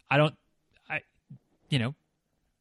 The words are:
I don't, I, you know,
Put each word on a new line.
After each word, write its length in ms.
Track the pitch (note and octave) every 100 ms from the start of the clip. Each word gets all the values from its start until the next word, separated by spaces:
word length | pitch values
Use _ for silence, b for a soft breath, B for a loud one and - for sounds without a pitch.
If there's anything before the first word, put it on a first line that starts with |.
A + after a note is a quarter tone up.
| -
I 60 | C#3
don't, 180 | D3+ - _ _ _ _ -
I, 120 | D#3 - _ - - _ _ _
you 100 | C#3+
know, 160 | A#2 D3 _ _ _ _ _ _